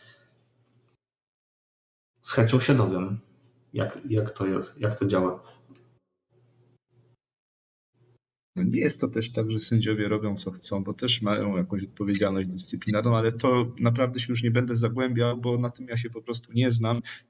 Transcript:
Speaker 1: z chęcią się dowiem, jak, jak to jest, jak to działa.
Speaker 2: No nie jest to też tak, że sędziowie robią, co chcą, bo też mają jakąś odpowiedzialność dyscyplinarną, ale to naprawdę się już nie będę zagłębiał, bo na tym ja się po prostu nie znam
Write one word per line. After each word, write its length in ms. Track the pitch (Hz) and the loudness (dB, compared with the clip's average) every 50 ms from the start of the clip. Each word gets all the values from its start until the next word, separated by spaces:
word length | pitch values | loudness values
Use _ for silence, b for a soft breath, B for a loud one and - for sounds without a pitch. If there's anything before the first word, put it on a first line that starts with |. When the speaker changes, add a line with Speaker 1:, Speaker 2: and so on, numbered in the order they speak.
| B B B B B B B B _ _ _ _ _ _ _ _ _ _ _ _ _ _ _ _ _ _ _ _ _ _ _ _ _ _ _ _ _ _ _ _ _ _ _ _ - | B B B B B B B B _ _ _ _ _ _ _ _ _ _ _ _ _ _ _ _ _ _ _ _ _ _ _ _ _ _ _ _ _ _ _ _ _ _ _ _ -12
Speaker 1:
z 100 | - - | -2 2
chęcią 280 | - 117 113 - 127 | 2 4 4 4 4
się 140 | 127 - 143 | 4 4 4
dowiem, 440 | 123 107 92 95 90 92 98 104 113 - _ _ _ _ _ _ _ _ _ - | 4 4 2 0 -2 -2 -4 -4 -8 -8 _ _ _ _ _ _ _ _ _ -6
jak, 260 | 107 113 113 - - - 127 | -4 -4 -4 -6 -8 -6 -2
jak 220 | 110 110 107 - | 0 0 0 0
to 160 | - - 101 | -4 -4 -2
jest, 340 | 95 95 92 92 - - - | -2 0 -2 -4 -6 -6 -4
jak 180 | - 110 110 - | -2 -2 0 0
to 80 | 104 | 0
działa. 360 | 98 98 92 92 92 90 - - - - - _ _ - - _ _ _ _ _ _ _ _ _ _ _ _ _ _ _ _ _ _ _ _ _ _ _ _ _ _ _ _ _ _ _ _ _ _ _ _ _ _ _ _ _ _ _ _ _ _ _ _ _ _ _ _ _ _ _ | 2 2 2 2 2 -2 -4 -10 -20 -20 -20 _ _ -20 -20 _ _ _ _ _ _ _ _ _ _ _ _ _ _ _ _ _ _ _ _ _ _ _ _ _ _ _ _ _ _ _ _ _ _ _ _ _ _ _ _ _ _ _ _ _ _ _ _ _ _ _ _ _ _ _
Speaker 2:
No 60 | 92 90 | -2 0
nie 180 | 113 113 117 | 0 2 2
jest 200 | - 147 - - | 0 0 0 -2
to 80 | - - | -4 -2
też 240 | - 113 113 - - | -2 -4 -4 -2 -2
tak, 180 | - 110 110 | -2 -2 -2
że 80 | 113 110 | -2 -4
sędziowie 500 | - - 117 113 110 110 110 104 104 101 | -2 0 2 2 2 2 0 0 0 0
robią, 280 | 107 104 107 104 101 | 0 0 0 -2 -4
co 140 | - - 98 | -4 -6 -8
chcą, 340 | 92 - - - 104 98 98 | -10 -10 -8 -6 -6 -4 -4
bo 100 | 101 101 | -6 -6
też 280 | - - 127 120 117 110 | -4 -2 -2 -2 0 0
mają 340 | 101 104 104 104 104 98 | 0 0 0 0 0 0
jakąś 280 | 90 90 - 101 98 98 | 0 -2 -2 -2 -4 -6
odpowiedzialność 640 | - - - 104 101 101 95 104 98 95 95 95 92 | -8 -6 -4 -2 0 2 2 2 2 2 0 -2 -4
dyscyplinarną, 680 | 90 90 - - - - - - 104 104 113 120 117 | -6 -8 -10 -10 -10 -6 -4 0 0 2 2 4 4
ale 160 | 113 113 113 117 | 4 4 2 0
to 400 | 117 - 135 127 123 120 113 - - | 2 2 2 4 4 2 0 -2 0
naprawdę 400 | 117 117 117 127 131 120 120 123 | 2 2 4 4 2 0 0 -4
się 60 | 117 - 123 | -4 -2 -2
już 100 | 117 117 | 0 2
nie 80 | 120 | 2
będę 260 | 113 123 127 120 120 | 2 2 2 2 0
zagłębiał, 600 | 113 117 135 120 127 127 127 123 117 120 120 123 | 0 0 0 0 0 0 0 2 2 2 2 0
bo 220 | 120 120 123 120 120 | 0 0 0 0 0
na 120 | 123 120 | 0 -2
tym 180 | 120 - 131 123 | -4 -8 -10 -6
ja 80 | 117 | -4
się 140 | 117 120 113 | -4 -4 -6
po 120 | 113 113 113 | -8 -10 -8
prostu 300 | - 120 117 - - 113 | -8 -8 -8 -8 -2 0
nie 180 | 120 127 127 | 2 2 4
znam 300 | 117 117 113 113 117 117 117 B B B B B | 2 2 2 0 0 -2 -4 B B B B B